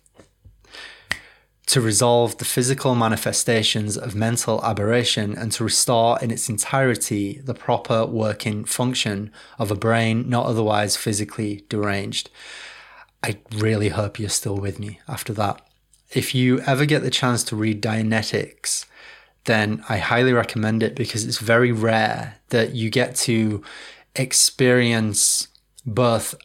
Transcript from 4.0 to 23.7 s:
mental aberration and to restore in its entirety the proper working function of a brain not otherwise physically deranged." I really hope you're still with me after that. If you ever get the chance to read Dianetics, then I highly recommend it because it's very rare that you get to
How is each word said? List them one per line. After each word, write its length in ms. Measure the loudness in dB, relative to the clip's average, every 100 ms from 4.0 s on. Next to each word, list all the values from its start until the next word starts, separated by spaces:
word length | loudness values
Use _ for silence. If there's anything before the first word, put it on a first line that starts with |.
| -6 -2
mental 480 | 0 0 0 0
aberration 720 | 0 0 2 2 2 0 -2 -4
and 140 | -6
to 140 | -2 0
restore 520 | 0 2 4 4 2
in 100 | 0
its 160 | -4 -4
entirety 960 | -4 -2 2 2 0 -2 -2 -2 -6
the 100 | -8
proper 520 | -6 -2 -2 0 0 0
working 580 | -2 -2 -2 -4 -4
function 640 | -4 -2 -2 -2 -2 -4 -6 -12 -16 -6
of 100 | -4
a 60 | 0
brain 540 | 2 2 2 0 0
not 160 | -2 0
otherwise 500 | 0 2 0 0 -2
physically 720 | -2 -2 -4 -4 -6 -6 -6
deranged." 640 | -4 -2 -2 -4 -6 -8 -14 -20 -18 -18 -20 -20 -20 -20 _
I 180 | -6 -6 -8
really 380 | -2 0 2 0
hope 280 | 0 -4 -4
you're 120 | -4
still 260 | -4 -2 -4
with 240 | -4 -6
me 220 | -10 -12 -12
after 240 | -8 -6
that. 260 | -2 -2 -4 _ _ _ _ _
If 200 | -2 0
you 280 | 2 4 4
ever 240 | 2 2 2
get 160 | 2
the 80 | 0
chance 340 | 0 2 0 -2
to 100 | -2
read 240 | -2 0
Dianetics, 1040 | -2 0 0 0 0 -2 -4 -8 -6 -6 -8 -18 -20 -20 _ _
then 400 | 0 2 2 -2 -4
I 80 | -4
highly 340 | 0 4 4
recommend 520 | 4 2 -2 0 2
it 120 | 0 -2
because 300 | -4 -4 -4
it's 140 | -4
very 340 | 2 4 4
rare 640 | 2 2 2 2 -2 -8 -12 _
that 260 | 0 0 -2
you 140 | -2
get 260 | 0 0 -2 0
to 340 | 2 0 -2 -8